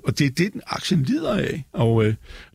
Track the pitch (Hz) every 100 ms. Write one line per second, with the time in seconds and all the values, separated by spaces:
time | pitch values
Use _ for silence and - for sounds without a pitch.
0 | - - 139 139 196 - - - - 180
1 | 131 294 320 202 - 160 - - 117 113
2 | 107 110 - - -